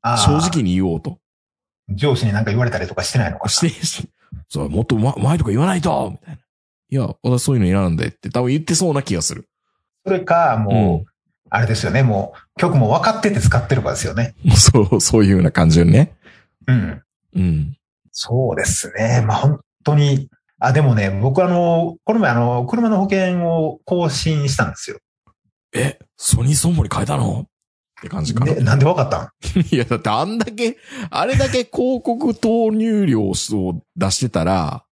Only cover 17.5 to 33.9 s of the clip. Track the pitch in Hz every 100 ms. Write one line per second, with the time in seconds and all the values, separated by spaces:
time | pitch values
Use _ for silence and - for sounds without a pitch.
17.5 | 78 73 139 _ _ _ - - 120 127
18.5 | - - - 107 101 113 123 107 110 139
19.5 | 151 _ _ - 147 147 139 139 _ _
20.5 | _ 120 131 139 110 98 98 127 143 180
21.5 | 175 170 170 170 - - 220 170 120 120
22.5 | 120 127 226 233 208 196 196 185 180 170
23.5 | 165 156 - - 180 165 - 160 156 143
24.5 | - - - - - _ _ _ _ _
25.5 | _ _ - 135 - - _ - 117 123
26.5 | 151 165 165 - - 101 143 120 - -
27.5 | _ _ _ _ _ - - - 110 135
28.5 | 151 110 139 143 175 120 82 - _ -
29.5 | 190 160 143 117 117 107 107 170 226 220
30.5 | 214 233 - - 277 185 - 196 269 269
31.5 | 254 247 - 254 254 240 233 294 214 226
32.5 | 226 220 220 226 214 190 110 101 92 -
33.5 | 107 92 85 _